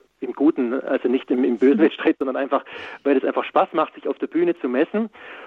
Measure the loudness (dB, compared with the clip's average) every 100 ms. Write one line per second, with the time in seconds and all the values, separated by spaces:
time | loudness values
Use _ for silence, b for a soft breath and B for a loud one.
0 | -8 _ -10 2 2 2 -2 -4 -2 -2
1 | 0 -2 0 0 0 4 4 6 4 2
2 | -2 0 -2 -4 -2 -2 -4 B B B
3 | 0 2 2 -2 0 0 2 0 -4 -4
4 | -8 -6 -4 -2 0 -2 -2 0 0 -2
5 | -4 B B B